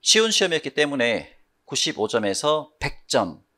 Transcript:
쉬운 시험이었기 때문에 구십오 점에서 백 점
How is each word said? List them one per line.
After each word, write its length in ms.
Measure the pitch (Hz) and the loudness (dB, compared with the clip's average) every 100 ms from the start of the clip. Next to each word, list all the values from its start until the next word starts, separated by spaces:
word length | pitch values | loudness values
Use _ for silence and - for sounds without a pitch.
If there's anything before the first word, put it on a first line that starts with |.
쉬운 300 | - 214 220 | 4 2 4
시험이었기 420 | 208 190 160 143 | 2 0 0 -2
때문에 640 | 139 147 143 120 104 71 _ _ _ _ | 0 0 2 0 0 -6 _ _ _ _
구십오 420 | 139 - - 107 | -4 -4 -2 0
점에서 680 | 120 104 95 147 151 147 _ | 0 0 -2 0 0 -2 _
백 280 | - - - | -8 -8 -2
점 380 | 131 95 76 _ | -2 -2 -6 _